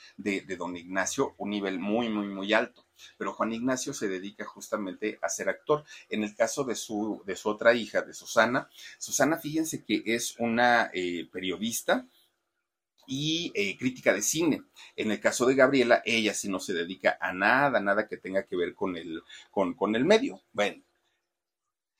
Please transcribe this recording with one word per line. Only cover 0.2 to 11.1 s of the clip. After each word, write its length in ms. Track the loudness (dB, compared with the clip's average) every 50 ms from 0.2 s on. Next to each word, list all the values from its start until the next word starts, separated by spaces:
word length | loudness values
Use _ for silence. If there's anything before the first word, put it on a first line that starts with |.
| -4 -2 -2 -2
de 140 | -4 -6 -8
don 220 | -8 -6 -6 -8 -8
Ignacio, 580 | -10 -6 -4 -2 -2 -2 -2 -2 -2 -2 -4 -6
un 120 | -8 -6
nivel 280 | -4 -4 -2 -2 -4 -4
muy, 320 | -2 -2 0 0 0 0
muy, 180 | -2 -2 -4 -4
muy 260 | -6 -4 0 2 2
alto. 320 | 2 2 0 -6 _ _ _ _ -20 -20 -18 -10 -6
Pero 160 | -6 -4 -2
Juan 200 | -2 -2 -2 -2
Ignacio 400 | -2 -2 -2 -2 -2 -2 -6 -6
se 140 | -4 -4 -4
dedica 380 | -4 -4 -6 -8 -12 -12 -14
justamente 760 | -14 -14 -16 -10 -6 -4 -4 -4 -6 -8 -6 -6 -6 -4 -4
a 80 | -6 -4
ser 200 | -4 -4 -4 -4
actor. 340 | -4 -4 _ -2 -2 -2 -2 -6 -20 -20 -12 -6
En 140 | -4 -2 -2
el 100 | -2 0
caso 280 | 0 0 0 0 -2 -4
de 120 | -4 -4
su, 460 | -6 -6 -6 -4 -4 -2 -4 -4 -6 -6
de 100 | -8 -8
su 140 | -4 -4 -4
otra 240 | -2 2 4 4 4
hija, 260 | 4 2 -2 -2 -4
de 120 | -4 -4 -8
Susana, 540 | -14 -12 -2 2 4 4 4 2 -2 -4 -6 _ -20 -20 -20 -16 -14
Susana, 400 | -10 -4 0 2 2 2 2 0
fíjense 460 | -4 -4 -4 -4 -4 -4 -6 -8 -4
que 180 | -2 -2 0 0
es 300 | 0 -2 -2 -2 -4 -6 -4
una, 500 | -2 0 2 4 6 6 6 4 4 2 -2
eh, 360 | -2 -2 -2